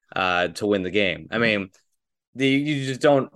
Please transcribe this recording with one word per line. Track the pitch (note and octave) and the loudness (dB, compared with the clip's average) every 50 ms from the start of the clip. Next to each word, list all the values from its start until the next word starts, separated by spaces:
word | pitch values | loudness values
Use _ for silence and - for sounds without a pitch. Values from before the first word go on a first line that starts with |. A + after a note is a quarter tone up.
| _ - - | _ -8 -4
uh, | F#2 F#2+ F2+ F2+ F2 F2+ E2+ | -2 0 0 0 0 0 -2
to | E2 - G#2+ | -2 -2 -2
win | G2+ G#2 G2 F#2 | 0 0 0 0
the | F2+ | 0
game. | F2 G#2 G2+ F2+ D#2+ D#2+ D#2 - | 0 0 0 0 -2 -6 -8 -6
I | A2 | -4
mean, | A2+ A#2 A2+ G#2+ G2+ F#2+ F#2+ _ _ _ _ _ _ _ _ _ _ _ _ - | 0 0 0 0 0 -4 -6 _ _ _ _ _ _ _ _ _ _ _ _ -4
the, | A#2+ C3+ | -2 0
you | C3+ C3+ C#3 D3 D3+ D3+ C#3 C3+ | 2 2 2 0 -2 -2 -4 -4
just | C3+ C3 B2 | -4 -2 2
don't, | - D3 C#3+ C3+ B2 - - | 4 4 4 4 2 -2 -2